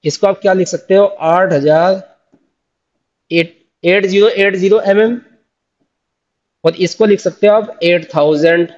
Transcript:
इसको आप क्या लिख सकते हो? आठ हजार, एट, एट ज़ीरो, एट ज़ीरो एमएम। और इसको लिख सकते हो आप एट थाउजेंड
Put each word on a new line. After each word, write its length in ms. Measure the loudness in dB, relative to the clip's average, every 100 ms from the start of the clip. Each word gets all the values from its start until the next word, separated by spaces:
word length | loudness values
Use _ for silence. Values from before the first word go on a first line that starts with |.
इसको 240 | -8 -2 -2
आप 120 | 0
क्या 140 | -2
लिख 140 | 0 -2
सकते 280 | -6 0 2
हो? 100 | 2
आठ 480 | 0 -2 0 0
हजार, 640 | 0 2 2 2 -2 -8 _ _ _ _ _ _ _ _ _ _ _ _
एट, 360 | -4 -4 _ _ _
एट 220 | 0 0 0
ज़ीरो, 220 | 2 0
एट 280 | 2 -2 0
ज़ीरो 260 | 0 0
एमएम। 400 | 2 0 0 -2 _ _ _ _ _ _ _ _ _ _ _ _ _ _ -4
और 100 | -2
इसको 300 | -6 -2 0
लिख 140 | 0
सकते 280 | -2 0 2
हो 60 |
आप 260 | 2 -2 -4
एट 320 | -2 -2 -2 -2
थाउजेंड 520 | 0 2 2 2 -2